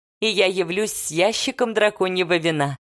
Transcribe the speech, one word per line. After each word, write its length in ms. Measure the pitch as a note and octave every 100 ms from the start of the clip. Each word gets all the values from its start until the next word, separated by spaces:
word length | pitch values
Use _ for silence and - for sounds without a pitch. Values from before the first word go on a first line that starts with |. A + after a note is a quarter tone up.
| _ _
и 80 | A3
я 200 | G3 F#3+
явлюсь 460 | F#3 E3+ F#3 G#3+
с 180 | - -
ящиком 640 | D#3 F#3+ A3+ - C4 A#3+ G#3+
драконьего 640 | G#3 G#3 F#3+ F#3 F3 F3
вина». 380 | D#3+ D#3 C#3+ C3+